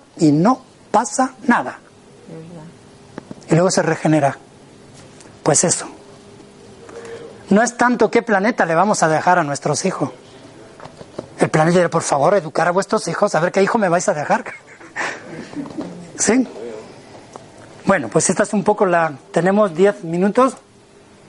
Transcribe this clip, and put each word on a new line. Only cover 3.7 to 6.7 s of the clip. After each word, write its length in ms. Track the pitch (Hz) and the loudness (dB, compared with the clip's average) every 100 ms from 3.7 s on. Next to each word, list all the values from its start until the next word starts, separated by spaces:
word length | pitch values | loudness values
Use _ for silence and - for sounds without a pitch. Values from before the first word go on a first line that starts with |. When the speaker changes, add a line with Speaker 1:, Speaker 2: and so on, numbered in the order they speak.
Speaker 1:
se 100 | 185 | 2
regenera. 560 | 160 156 151 156 139 - - - - - - - - - - - | 0 -2 2 2 2 -2 -14 -20 -20 -20 -20 -20 -20 -20 -20 -6
Pues 200 | - 147 | 0 0
eso. 240 | 180 - - - - - - - - - - | 0 -2 -6 -16 -20 -20 -20 -20 -20 -20 -20